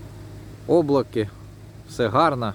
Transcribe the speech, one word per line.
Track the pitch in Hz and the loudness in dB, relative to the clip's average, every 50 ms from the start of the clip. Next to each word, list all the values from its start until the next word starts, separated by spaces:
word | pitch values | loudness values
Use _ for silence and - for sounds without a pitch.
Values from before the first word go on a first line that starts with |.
| - - - - - - - - - - - - - 120 | -16 -16 -16 -16 -16 -16 -16 -16 -16 -16 -16 -10 -2 2
облаки, | 147 175 160 139 143 135 120 - - 120 104 101 - - - - - - - - - - - - | 4 4 4 6 4 2 2 2 0 -2 -2 -2 -4 -12 -18 -18 -20 -20 -20 -20 -20 -20 -18 -10
все | - - 123 107 | -4 -2 0 2
гарно | 104 139 165 160 143 123 117 104 95 | 4 4 4 4 2 0 -2 -4 -6